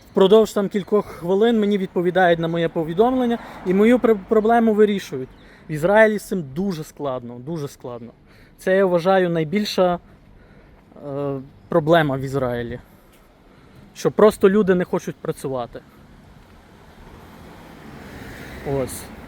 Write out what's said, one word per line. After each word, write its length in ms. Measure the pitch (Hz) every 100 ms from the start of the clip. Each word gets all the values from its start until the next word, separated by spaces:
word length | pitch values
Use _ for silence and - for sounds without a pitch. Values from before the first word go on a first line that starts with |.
| -
Впродовж 400 | 202 190 220 208
там 160 | 208 196
кількох 360 | 202 - 208 -
хвилин 540 | - 170 196 233 226
мені 180 | 202 202
відповідають 640 | 190 190 175 180 175 170
на 80 | 165
моє 220 | 170 165
повідомлення 720 | 170 160 170 240 254 240 233 - - 185
і 80 |
мою 260 | 190 220 247
пр-, 180 | 226 208 185
проблему 440 | 214 220 233 226
вирішують. 560 | 208 208 196 - 135 131 - - - -
В 20 |
Ізраїлі 480 | 151 175 214 220 208
з 40 |
цим 200 | - 190 139 143
дуже 280 | 196 156
складно, 560 | 151 - 143 127 120 123 135
дуже 220 | 165 143
складно. 440 | - 131 120 117 - _ _ - -
Це, 200 | 190 190
я 80 | 190
вважаю, 440 | 175 180 190 175
найбільша, 680 | 170 156 208 208 - 180 175 - - - - - - - - _ - 143
е, 320 | 139 143 135 135 - -
проблема 480 | 170 151 170 151 131
в 20 |
Ізраїлі. 600 | 135 135 123 120 117 123 - - _ _ _ _ _ - - - - -
Що 160 | 151
просто 380 | - 208 - 196
люди 260 | 208 185 180
не 80 |
хочуть 320 | 180 185 - -
працювати. 640 | 160 - 139 131 117 131 - - - - - - - - - - - - - - - - - - - - 73 69 65 - - - - - 151
Ось. 280 | 139 123 - - -